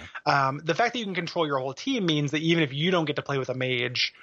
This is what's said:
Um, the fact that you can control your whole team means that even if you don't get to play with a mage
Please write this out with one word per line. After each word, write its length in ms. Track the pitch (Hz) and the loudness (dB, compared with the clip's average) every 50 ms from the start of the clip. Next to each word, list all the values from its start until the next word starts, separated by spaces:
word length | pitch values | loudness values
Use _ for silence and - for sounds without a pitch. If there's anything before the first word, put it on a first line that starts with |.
| 80 85 - - - | -14 -14 -16 -4 0
Um, 340 | 147 143 139 135 135 139 147 165 | 2 2 4 2 2 0 -2 -2
the 100 | 160 160 | -2 2
fact 200 | 156 240 233 226 | 2 2 0 0
that 40 | 247 | -2
you 60 | 220 | -4
can 100 | 196 180 | -4 -4
control 320 | 180 175 160 - 175 165 | -4 -4 -4 -2 -2 0
your 140 | 147 143 131 | 0 0 0
whole 140 | 131 135 135 | -2 -4 -6
team 320 | - - 269 269 233 185 | -4 -4 -2 0 0 2
means 260 | 165 156 147 147 139 151 | 2 2 2 2 0 0
that 80 | 151 | 0
even 240 | 160 165 170 165 160 | 2 4 4 4 4
if 80 | 131 131 | 2 0
you 180 | 143 160 185 | 0 0 2
don't 140 | 185 170 160 | 2 2 2
get 100 | 143 139 | 0 -2
to 80 | 135 - | -4 -4
play 160 | - 139 135 | -2 -2 -2
with 120 | 127 127 | -2 -2
a 40 | 123 | -2
mage 580 | 127 127 127 127 123 120 123 120 - - - - - | -2 -2 0 0 0 -2 -2 -2 -2 -2 -4 -4 -10